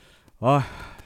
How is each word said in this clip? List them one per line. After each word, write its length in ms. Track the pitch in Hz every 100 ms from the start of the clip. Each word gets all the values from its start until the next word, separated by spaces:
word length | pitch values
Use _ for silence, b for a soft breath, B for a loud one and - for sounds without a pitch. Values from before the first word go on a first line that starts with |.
| B B B B
oh, 220 | 120 143 B B B B